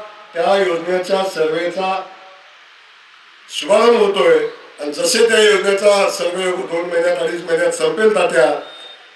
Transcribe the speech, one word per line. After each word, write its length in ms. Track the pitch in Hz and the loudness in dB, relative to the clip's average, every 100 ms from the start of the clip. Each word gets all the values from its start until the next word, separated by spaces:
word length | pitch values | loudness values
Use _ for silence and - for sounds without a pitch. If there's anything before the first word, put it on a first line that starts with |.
| - - - | -10 -20 -14
त्या 220 | 170 175 196 | -4 0 2
योजनेच्या 680 | 185 165 170 185 180 190 190 | 0 -2 -2 -4 -2 -2 -2
सर्व्हेचा 680 | 165 156 160 175 165 190 190 - - - - - - - - _ _ _ - _ - - - | -2 -2 -2 -4 -4 -4 -4 -8 -18 -20 -20 -20 -20 -20 -20 _ _ _ -20 _ -20 -14 -10
शुभारंभ 420 | 147 214 240 226 | 0 2 4 4
होतोय. 360 | 196 190 170 156 151 - - - | 2 2 2 2 0 -8 -20 -12
आणि 120 | 147 | -10
जसे 360 | 147 175 226 226 | -4 -2 2 2
त्या 120 | 220 | 4
योजनेचा 680 | 208 196 190 196 208 202 185 | 4 4 2 2 2 4 2
सर्व्हे 420 | - 170 180 185 | -2 -4 -2 -4
दोन 280 | 180 165 170 | -4 -6 -6
महिन्यात, 360 | 170 170 175 170 | -4 -2 0 0
अडीच 280 | 165 175 | -2 -6
महिन्यात 280 | 180 165 175 | -4 0 0
संपेल 420 | - 156 214 214 | 0 -2 2 2
तात्या, 400 | 190 170 165 151 147 - - - - - | 2 0 2 2 2 -8 -18 -20 -20 -20